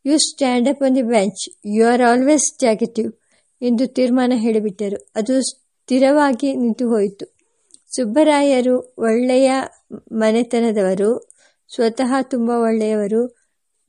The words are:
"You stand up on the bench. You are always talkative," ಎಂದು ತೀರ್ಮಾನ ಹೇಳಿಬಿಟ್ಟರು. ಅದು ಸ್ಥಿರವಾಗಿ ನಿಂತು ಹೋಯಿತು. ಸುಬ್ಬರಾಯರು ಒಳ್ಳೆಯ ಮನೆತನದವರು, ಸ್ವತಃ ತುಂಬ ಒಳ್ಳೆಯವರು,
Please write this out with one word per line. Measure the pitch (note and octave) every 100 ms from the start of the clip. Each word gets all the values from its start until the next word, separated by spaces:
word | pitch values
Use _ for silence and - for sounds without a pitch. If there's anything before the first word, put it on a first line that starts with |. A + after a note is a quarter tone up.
| C4+
"You |
stand | D4+ - - C4 B3 B3
up | C#4
on | C4+
the | C4
bench. | A#3 A3+ G3 - - - G#3 G#3+
You | A3+
are | B3 A#3+
always | A#3+ C4 D4+ - -
talkative," | B3 G#3+ A#3 - A3+ - _ _ _ _
ಎಂದು | B3 A#3 C4
ತೀರ್ಮಾನ | - B3+ B3+ B3 B3+
ಹೇಳಿಬಿಟ್ಟರು. | A#3 A3 G#3 F#3 G3+ G3+ - A3
ಅದು | A3 C4
ಸ್ಥಿರವಾಗಿ | A#3 - _ _ - B3+ C4+ D4 C#4+ A#3 C#4
ನಿಂತು | C4 A#3+ A3 A#3+
ಹೋಯಿತು. | A3+ G3 G3+ - _ _ _ _ _ _ -
ಸುಬ್ಬರಾಯರು | A3+ C4 D#4 C#4+ C#4+ B3+ B3 B3+ - -
ಒಳ್ಳೆಯ | A3+ A3+ B3+ B3+ C4 C4+ - - _ - -
ಮನೆತನದವರು, | A3 A3 A3+ A#3+ A#3 A#3 G#3+ F#3 F#3+ G#3 B3 - _ _ _ _
ಸ್ವತಃ | - A3+ A3+ B3 C4+
ತುಂಬ | C4 B3+ A#3
ಒಳ್ಳೆಯವರು, | A#3+ A3+ A3+ G#3+ G#3+ G3+ A3 B3 - _ _ _ _